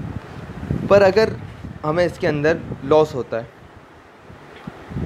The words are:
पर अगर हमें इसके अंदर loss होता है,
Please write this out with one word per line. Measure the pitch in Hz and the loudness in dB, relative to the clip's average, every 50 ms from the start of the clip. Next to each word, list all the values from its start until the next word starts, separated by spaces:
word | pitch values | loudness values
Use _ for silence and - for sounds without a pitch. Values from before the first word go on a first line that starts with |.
| - - - - - - - - - - - - - - - - - - | -8 -8 -10 -12 -12 -14 -16 -14 -14 -14 -12 -10 -4 -4 -4 -2 2 4
पर | 196 202 | 6 6
अगर | 202 190 185 214 220 220 - - - - - - - - - - - | 6 6 6 4 2 2 0 -8 -12 -14 -16 -14 -14 -14 -14 -6 -4
हमें | 151 156 175 175 | -2 0 2 0
इसके | 160 160 - 180 | 0 0 -2 -2
अंदर | 165 151 147 147 156 170 - - - - - 131 | 0 0 2 2 2 2 2 -4 -10 -10 -8 0
loss | 139 151 156 151 151 - | 4 6 6 6 4 0
होता | 127 113 - 120 | -8 -6 -4 -6
है, | 113 123 - - - - - - - - - - - - - - - - - - - - - - - - - - - - - - - - | -6 -6 -8 -16 -20 -20 -20 -20 -20 -20 -20 -20 -20 -20 -20 -20 -20 -20 -20 -20 -20 -20 -20 -20 -16 -16 -16 -16 -16 -16 -12 -8 -8 -6